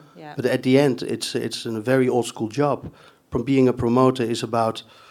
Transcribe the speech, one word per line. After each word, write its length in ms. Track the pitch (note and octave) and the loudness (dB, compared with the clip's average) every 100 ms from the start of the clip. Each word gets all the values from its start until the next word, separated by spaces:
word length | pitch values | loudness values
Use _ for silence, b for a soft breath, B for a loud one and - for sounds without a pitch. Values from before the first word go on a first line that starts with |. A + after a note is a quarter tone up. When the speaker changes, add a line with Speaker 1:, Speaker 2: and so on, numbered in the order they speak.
| b b | b b
Speaker 1:
Yeah. 160 | D#3 D3 | -16 -4
Speaker 2:
but 80 | A#2+ | -2
at 180 | B2 | 0
the 160 | C3 C3 | 4 4
end 240 | C#3+ A#2+ | 4 0
it's, 320 | - A2 - A#2+ | -4 -6 -4 -4
it's 300 | A#2 - A#2 | -4 -6 -6
a 140 | A2 | -4
very 260 | G#2+ C3 B2+ | 0 2 4
old 160 | A#2+ A2+ | 2 -2
school 220 | - A2 | -6 -6
job. 420 | A2 D3 B2+ - b b b - | -2 -2 -2 -8 b b b -8
From 120 | C3 | -6
being 240 | A#2+ C3+ B2+ | 0 4 4
a 60 | |
promoter 500 | B2 A#2+ B2 C3 B2+ | 2 2 4 4 2
is 180 | A2+ A2+ | -2 -4
about, 380 | A#2 A#2 A2+ A2 - b b | -4 -2 -2 -4 -14 b b